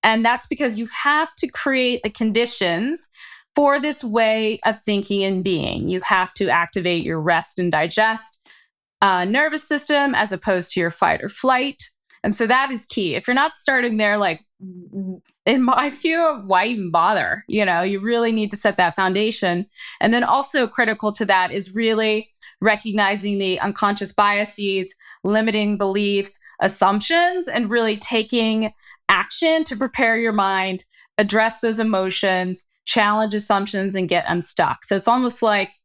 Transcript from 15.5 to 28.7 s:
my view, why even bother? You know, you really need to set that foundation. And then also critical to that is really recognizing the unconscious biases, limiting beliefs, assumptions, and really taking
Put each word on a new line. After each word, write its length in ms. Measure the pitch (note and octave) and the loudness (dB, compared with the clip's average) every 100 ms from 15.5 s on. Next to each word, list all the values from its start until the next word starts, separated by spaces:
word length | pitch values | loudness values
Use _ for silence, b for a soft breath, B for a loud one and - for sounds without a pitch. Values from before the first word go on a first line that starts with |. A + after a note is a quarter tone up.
| C4 | 2
my 260 | B3 C4 C#4+ | 4 2 0
view, 540 | C#4+ E4 E4 E4 C#4 G3 | -4 -2 2 2 0 0
why 200 | F#3 G#3 | 2 2
even 240 | A#3 F#3 | -2 0
bother? 540 | E3 F3 G3+ F#2 G3+ - | 2 2 2 0 -4 -4
You 160 | G#3+ | 0
know, 180 | G3 E3+ | 2 2
you 180 | F#3+ G3 | 0 -2
really 320 | G#3 A#3 A#3 | -2 0 0
need 180 | A3 G#3 | 0 -2
to 60 | G#3 | 0
set 200 | G#3+ G3 | -2 2
that 200 | F3 D#3+ | 0 2
foundation. 720 | F#3+ F#3+ G#3+ A3 F#3 F3 G3+ B B B | 0 2 0 0 -2 -2 -4 B B B
And 120 | G#3 | 0
then 120 | A#3 | 2
also 420 | A#3+ A#3+ C4+ D4+ A#3 | 2 0 0 0 0
critical 460 | - A3+ G#3+ G#3+ | 0 0 0 -4
to 120 | G#3 G#3 | -4 2
that 260 | F#3+ F3+ | 2 2
is 220 | F#3 F#3 | -4 -6
really 560 | G3 A3+ A3 A3 G#3+ G#3+ _ B B | -2 0 0 0 -2 -6 _ B B
recognizing 800 | G#3 G#3 A3+ G#3 G3 G3+ G3+ G3+ | 0 0 -2 0 0 0 -4 -2
the 220 | F#3+ F#3 | -2 -2
unconscious 520 | G3+ G3+ G3+ G3+ G3 | -2 0 0 0 -4
biases, 840 | - G#3 G3+ G#3 - G3+ F#3+ F#3+ - B B | 0 2 2 -2 -4 -2 -2 -4 -12 B B
limiting 560 | F#3 G#3+ A3 G#3+ G#3 G3+ | 0 2 2 0 0 0
beliefs, 600 | G3 G3 G3+ G3+ G3 - B B | 0 0 0 0 -2 -10 B B
assumptions, 840 | F#3+ G3+ F#3+ G3+ - E4 F4 F4+ F4 | -2 2 2 2 0 2 2 0 -4
and 240 | A3+ G#3+ | -4 0
really 260 | A#3+ A3+ G#3+ | 0 0 -2
taking 760 | - A#3 G#3+ A#3+ A3 A3 A3 | -2 -2 0 0 0 0 -2